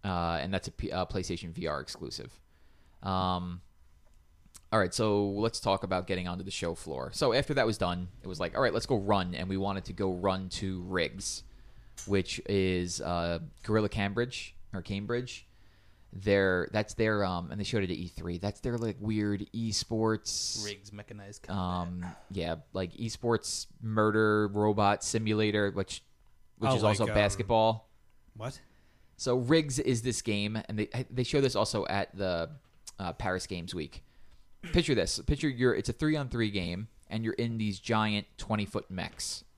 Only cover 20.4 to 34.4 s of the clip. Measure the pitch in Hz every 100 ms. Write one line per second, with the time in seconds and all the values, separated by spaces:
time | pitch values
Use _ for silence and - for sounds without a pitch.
20.4 | - 110 104 101 101 104 104 104 98 110
21.4 | - 98 90 90 87 90 90 - - 95
22.4 | 82 82 - 95 90 - 113 - 120 113
23.4 | - - - - 113 107 107 107 107 107
24.4 | 104 101 104 104 101 104 - 113 107 107
25.4 | 107 104 101 98 95 - _ _ - -
26.4 | - - 127 127 104 107 110 104 101 -
27.4 | 101 113 110 113 - _ - - - -
28.4 | 113 - - - _ _ - - - 127
29.4 | 123 160 151 127 - 120 123 113 - 101
30.4 | 104 110 - 107 107 120 127 123 123 147
31.4 | 135 101 104 107 - 101 95 95 95 85
32.4 | 82 - _ - - - 92 - 95 92
33.4 | - 90 85 90 73 - - - - -